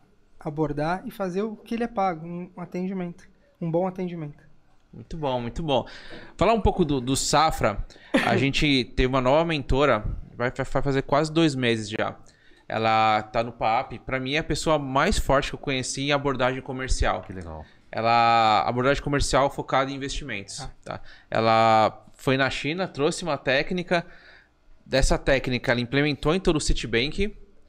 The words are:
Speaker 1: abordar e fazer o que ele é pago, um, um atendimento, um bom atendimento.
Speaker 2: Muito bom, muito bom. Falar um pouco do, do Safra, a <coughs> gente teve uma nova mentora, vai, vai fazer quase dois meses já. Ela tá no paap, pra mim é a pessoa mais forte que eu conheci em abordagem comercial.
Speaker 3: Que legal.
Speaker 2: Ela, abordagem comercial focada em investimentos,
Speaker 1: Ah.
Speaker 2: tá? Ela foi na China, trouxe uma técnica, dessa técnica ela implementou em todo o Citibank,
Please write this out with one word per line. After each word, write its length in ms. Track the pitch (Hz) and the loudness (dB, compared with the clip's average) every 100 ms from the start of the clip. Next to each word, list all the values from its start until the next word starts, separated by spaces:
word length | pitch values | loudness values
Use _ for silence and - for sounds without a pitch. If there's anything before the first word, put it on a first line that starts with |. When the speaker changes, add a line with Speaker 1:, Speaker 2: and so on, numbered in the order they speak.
| _ _ _ - | _ _ _ -12
Speaker 1:
abordar 600 | 165 147 151 143 151 180 220 | -10 -2 -2 -2 -2 -4 -6
e 60 | |
fazer 300 | - 190 175 | -6 -6 -4
o 120 | 220 220 | -4 -6
que 200 | - 233 | -8 -6
ele 80 | 233 | -4
é 40 | |
pago, 380 | 214 190 165 165 | -2 -2 -2 -8
um, 240 | 175 180 - | -10 -12 -14
um 40 | |
atendimento, 680 | 175 180 185 190 175 175 - _ _ _ | -10 -6 -6 -6 -8 -10 -20 _ _ _
um 100 | 170 | -2
bom 160 | 165 185 | 0 -2
atendimento. 560 | 180 180 170 151 147 - - _ _ _ | -4 -8 -8 -12 -14 -20 -20 _ _ _
Speaker 2:
Muito 240 | - 117 165 | -20 -14 -6
bom, 240 | 143 127 | -4 -2
muito 220 | 117 113 | -4 -6
bom. 240 | 160 131 - - - - - - | 0 0 0 -12 -18 -18 -18 0
Falar 160 | 175 | 2
um 80 | 233 | 4
pouco 240 | 208 190 160 | 2 2 0
do, 160 | 143 | 0
do 140 | 123 135 | 0 -2
Safra, 720 | - 147 156 - 123 104 - - - 254 - | 2 4 4 4 0 0 -6 -10 -2 0 2
a 80 | 113 | 2
<coughs> 0 | |
gente 480 | 131 135 156 135 110 - | 2 2 4 4 2 0
teve 100 | 127 | 2
uma 140 | 131 | 2
nova 240 | 127 147 170 | 4 4 4
mentora, 600 | 160 120 131 143 110 104 - - - | -2 0 2 4 2 0 -6 -10 -4
vai, 140 | 120 | -4
vai 320 | - 131 139 | -2 -2 0
fazer 200 | 143 135 | 2 0
quase 300 | 131 139 156 | 2 0 2
dois 220 | 156 165 135 | 2 2 2
meses 340 | 123 113 104 | 0 0 -2
já. 280 | 110 101 - - _ _ - _ | -4 -4 -6 -18 _ _ -20 _
Ela 520 | 110 110 110 110 107 | -2 2 4 4 2
tá 200 | 107 120 | 0 -4
no 80 | 117 | -4
paap, 480 | 117 123 113 139 - | -2 0 0 -2 -10
pra 200 | - 131 | -6 -6
mim 140 | 131 147 | -2 -4
é 40 | |
a 60 | 156 | -2
pessoa 340 | 147 - 156 | -4 0 0
mais 400 | 139 131 160 208 | 0 0 2 2
forte 300 | - 139 139 | 2 2 0
que 60 | 135 | -8
eu 40 | |
conheci 440 | - 135 127 - | -4 -4 -4 -6
em 100 | 139 | 0
abordagem 480 | 143 139 127 127 131 | 0 0 0 0 -2
comercial. 600 | 127 131 131 - 123 95 | -8 -8 -2 0 2 0
Speaker 3:
Que 100 | - | -6
legal. 320 | 95 85 78 78 - _ | -12 -12 -12 -16 -20 _
Speaker 2:
Ela, 720 | - 113 117 117 117 113 107 73 | -2 2 4 6 6 6 4 2
abordagem 340 | 123 127 139 | 0 0 0
comercial 460 | - 143 - 139 139 | 0 -2 2 2 2
focada 420 | - 143 131 135 | -2 -2 0 0
em 40 | 139 | -4
investimentos, 680 | 135 - 147 104 98 - | -8 -8 -8 -10 -10 -12
Speaker 1:
Ah. 100 | 131 - - | -14 -14 -14
Speaker 2:
tá? 160 | - - - _ | -12 -12 -20 _
Ela 720 | - 113 113 113 110 107 - - - | 0 2 4 6 6 4 0 -18 -8
foi 220 | - 131 | -2 0
na 140 | 135 | 0
China, 360 | - 139 170 185 | -2 -6 -4 -6
trouxe 360 | - 147 170 175 | -2 -2 -2 -4
uma 140 | 139 | -4
técnica, 680 | - 135 147 180 170 175 165 - - - _ _ _ - - | 0 0 0 -4 -2 -2 -2 -16 -20 -20 _ _ _ -20 -2
dessa 340 | 131 135 165 | 2 2 2
técnica 540 | - 135 127 123 - | 2 0 2 -4 0
ela 80 | 120 | 0
implementou 540 | 120 139 147 139 147 180 | 0 0 0 0 0 0
em 60 | |
todo 160 | 185 156 | 2 0
o 40 | |
Citibank, 760 | - - 127 117 135 151 202 - - - | 2 0 2 0 0 -2 -4 -4 -20 -20